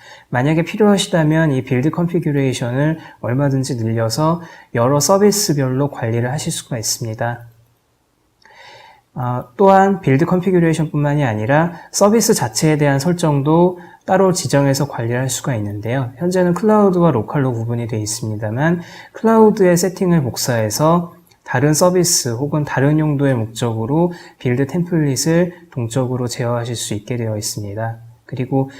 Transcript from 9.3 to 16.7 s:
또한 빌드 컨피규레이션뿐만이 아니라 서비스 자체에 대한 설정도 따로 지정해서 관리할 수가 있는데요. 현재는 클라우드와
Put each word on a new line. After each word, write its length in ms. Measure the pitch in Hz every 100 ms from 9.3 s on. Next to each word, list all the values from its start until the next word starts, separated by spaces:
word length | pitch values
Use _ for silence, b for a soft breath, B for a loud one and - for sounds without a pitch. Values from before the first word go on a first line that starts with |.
| 123 - -
또한 440 | 196 190 196 196
빌드 240 | - 131 170
컨피규레이션뿐만이 960 | 180 180 180 165 160 156 151 147 143
아니라 500 | 139 107 110 143 170 175 B
서비스 420 | - 202 226 214
자체에 440 | 220 117 - 156 151
대한 220 | 147 139
설정도 800 | 156 175 165 143 139 160 180 180 B B -
따로 280 | 190 190
지정해서 540 | 180 131 143 139 135 147
관리할 420 | - 117 120 131
수가 260 | - - 123
있는데요. 560 | 104 104 110 127 127 -
현재는 380 | 175 185 180 175
클라우드와 560 | 220